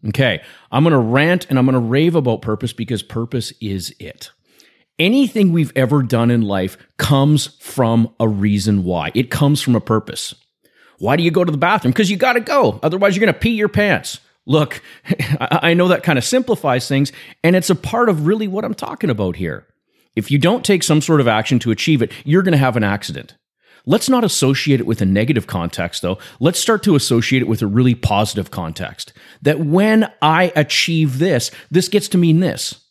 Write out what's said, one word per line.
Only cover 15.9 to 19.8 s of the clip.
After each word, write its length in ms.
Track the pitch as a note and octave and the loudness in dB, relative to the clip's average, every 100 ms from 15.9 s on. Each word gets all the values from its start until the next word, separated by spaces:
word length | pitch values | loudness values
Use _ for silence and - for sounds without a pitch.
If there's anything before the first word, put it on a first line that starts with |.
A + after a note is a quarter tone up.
| F3+ | 2
kinda 180 | - C#3 | 2 0
simplifies 680 | A2+ B3+ B3+ A3 D3 B2+ - | 0 -2 0 -2 0 -2 0
things, 240 | C3+ C#3 - - - | -2 -2 -4 -20 -4
and 100 | E3 | 2
it's 160 | F#3 - | 2 2
a 60 | F3 | -2
part 320 | - A3+ A#3+ | -2 0 0
of 180 | E3 D3 | 0 0
really 220 | G#3+ G#3 | 0 -2
what 160 | F#3+ | -4
I'm 100 | A3 | -6
talking 340 | - - - F#3+ | -6 -8 -6 -4
about 280 | G#2+ F#2+ E2 | -2 -2 -4
here. 280 | F2 A#1 _ _ | -6 -8 _ _